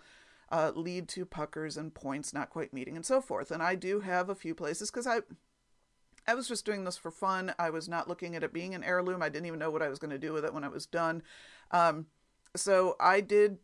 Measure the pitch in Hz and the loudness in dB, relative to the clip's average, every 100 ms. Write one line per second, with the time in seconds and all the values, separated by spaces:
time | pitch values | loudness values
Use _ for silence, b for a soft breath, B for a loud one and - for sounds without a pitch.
0 | B B B B - 165 156 - 170 180 | B B B B -2 2 2 0 -4 -6
1 | 165 185 175 156 147 156 156 143 156 - | -6 -8 -8 -6 -6 -6 -8 -6 -10 -8
2 | 135 139 147 143 - 165 - 135 127 165 | -6 -6 -6 -6 -6 -6 -6 -8 -8 -6
3 | - 262 - - - 160 175 185 185 202 | 0 2 2 -4 -4 -2 0 0 0 -2
4 | 190 180 180 190 165 160 151 175 208 247 | 0 0 0 -4 -6 -4 -4 -4 -6 -4
5 | 254 233 - 175 _ _ _ _ _ _ | 0 0 -2 -12 _ _ _ _ _ _
6 | _ _ - 240 247 220 208 202 185 - | _ _ -2 -2 -2 -4 -2 -4 -4 -6
7 | 165 - 190 185 185 - 165 160 165 165 | -10 -4 0 0 -2 -2 -2 -2 -4 -4
8 | - 175 170 165 160 165 180 185 - 180 | -4 -6 -6 -4 -4 -4 -6 -4 0 0
9 | 180 180 151 143 131 160 160 156 147 139 | 0 0 -2 -2 -6 -4 -2 0 -2 -2
10 | 151 139 156 156 151 - 180 147 - 170 | -6 -6 -4 -2 -2 -4 -6 -8 -4 0
11 | 160 165 B B B B - 175 170 156 | 0 0 B B B B 0 4 6 4
12 | 156 _ _ _ _ 185 196 190 185 - | -4 _ _ _ _ -2 4 6 6 6
13 | 180 196 202 208 208 185 | 6 6 6 8 6 4